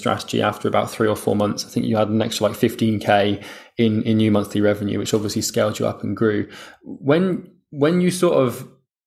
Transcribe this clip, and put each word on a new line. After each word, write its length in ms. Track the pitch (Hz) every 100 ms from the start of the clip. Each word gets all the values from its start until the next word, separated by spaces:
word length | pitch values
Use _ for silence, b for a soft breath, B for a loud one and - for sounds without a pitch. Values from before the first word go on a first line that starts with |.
strategy 360 | 117 110 - 113
after 260 | 107 104 -
about 200 | 104 113
three 180 | - 110
or 80 | 104
four 200 | - 104
months, 300 | 104 - -
I 20 |
think 160 | -
you 120 | 120 110
had 120 | 107
an 140 | 110
extra, 240 | 107 - 104
like, 100 | 110
fifteen 440 | 113 - 113 104
K 420 | - 104 101 101 B B B -
in, 260 | 117 107
in 140 | 113 110
new 120 | 110
monthly 300 | 104 101 107
revenue, 380 | 104 101 101 104
which 120 | 98
obviously 300 | 110 104 113
scaled 380 | 110 117 107 104
you 60 | 110
up 180 | 107
and 120 | 107 101
grew. 320 | 113 104 104 B B B
When, 680 | - - 131 160 185 170 - _ _
when 300 | 147 143 180
you 100 | 180
sort 260 | 175 180 147
of, 300 | 131 - - _ _ _